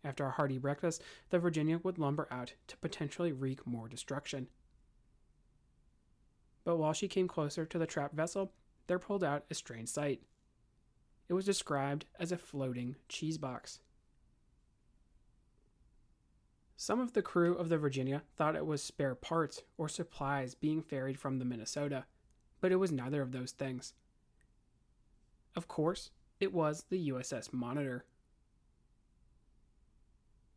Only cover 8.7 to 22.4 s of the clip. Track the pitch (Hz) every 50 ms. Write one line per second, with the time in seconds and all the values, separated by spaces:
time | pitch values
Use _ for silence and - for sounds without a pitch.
8.7 | _ _ _ - 180 180 180 - 202 202 185 147 143 147 - - 156 - - -
9.7 | 120 113 113 120 - 147 147 143 135 - - _ _ _ _ _ _ _ _ _
10.7 | _ _ _ _ _ _ _ _ _ _ _ _ 175 185 190 202 196 - - -
11.7 | 151 139 139 139 139 151 - - _ - 175 165 180 170 - - - 143 135 131
12.7 | 123 123 123 123 147 - _ _ - - - 156 160 156 147 131 123 - - -
13.7 | - - _ _ _ _ _ _ _ _ _ _ _ _ _ _ _ _ _ _
14.7 | _ _ _ _ _ _ _ _ _ - _ _ _ _ _ _ _ _ _ _
15.7 | _ _ _ _ _ - _ _ _ _ _ _ _ _ _ _ _ _ _ _
16.7 | - - - - - 240 254 233 - 214 185 - - 175 175 170 175 - 175 165
17.7 | 170 156 151 143 131 135 131 131 139 147 - - _ - 156 151 156 156 151 156
18.7 | 151 143 - - - - 147 135 127 - - - 170 165 160 143 - - - _
19.7 | _ - 151 151 - - 165 - - - 143 135 143 139 131 127 123 _ - 151
20.7 | 156 156 156 - 147 135 131 135 135 135 - 143 135 131 127 123 123 113 107 -
21.7 | - 147 147 143 143 131 - _ _ _ _ _ _ _